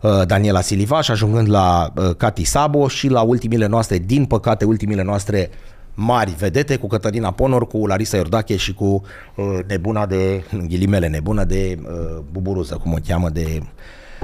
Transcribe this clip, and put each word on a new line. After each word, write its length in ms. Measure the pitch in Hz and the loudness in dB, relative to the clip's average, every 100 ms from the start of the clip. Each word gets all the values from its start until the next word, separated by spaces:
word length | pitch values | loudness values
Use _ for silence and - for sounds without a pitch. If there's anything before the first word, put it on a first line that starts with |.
uh, 260 | 107 98 90 | 4 4 4
Daniela 340 | 98 104 95 | 2 4 2
Silivaș, 480 | 87 98 104 151 151 | 2 0 2 2 2
ajungând 420 | 110 104 113 110 | 0 2 2 4
la, 420 | 104 92 87 82 - | 4 6 4 2 0
uh, 180 | 92 85 | -2 0
Cati 280 | 113 104 | 0 0
Sabo 440 | 80 147 151 147 139 | 0 2 2 2 0
și 200 | - 143 | 0 2
la 120 | 127 | 2
ultimile 460 | 113 123 113 113 107 | 4 2 2 0 2
noastre, 320 | 113 110 95 | 2 0 -2
din 260 | 90 135 | 2 2
păcate, 400 | 135 113 120 110 | 2 0 0 0
ultimile 380 | 104 110 104 104 | 2 2 0 -2
noastre 480 | 92 101 98 98 90 - - - - | 0 -2 0 -2 -2 -6 -18 -18 -16
mari 400 | - 110 123 104 80 | -4 2 2 2 0
vedete, 380 | 98 87 143 135 | -2 0 0 -2
cu 100 | 98 | -2
Cătălina 440 | 104 107 107 110 | -2 -2 -2 -4
Ponor, 360 | 98 131 127 113 | 0 2 2 0
cu 200 | 110 104 | -2 0
Larisa 300 | 95 110 101 | 0 0 0
Iordache 400 | 82 110 107 98 | 0 0 0 -2
și 180 | - | -2
cu, 280 | 92 101 98 - - - - | -2 0 0 -2 -18 -16 -6
uh, 220 | 98 95 95 | -4 -4 -2
nebuna 380 | 98 87 107 104 | -4 -2 -2 0
de, 380 | 95 95 98 87 | 0 0 -2 -4
în 160 | 95 87 | -6 -2
ghilimele, 400 | 90 98 101 85 | 0 2 2 2
nebuna 360 | 78 76 107 | -2 -2 0
de, 340 | 90 - 95 90 | 2 2 0 -4
uh, 400 | - 85 82 80 71 | -8 -8 -6 -6 -8
buburuză, 460 | 85 92 92 80 80 | -6 -4 -4 -4 -6
cum 100 | 85 | -2
o 60 | 82 78 | -4 -2
cheamă, 220 | 87 87 | 0 0
de, 340 | 78 80 78 - - - - - - | -2 -4 -4 -8 -16 -20 -20 -20 0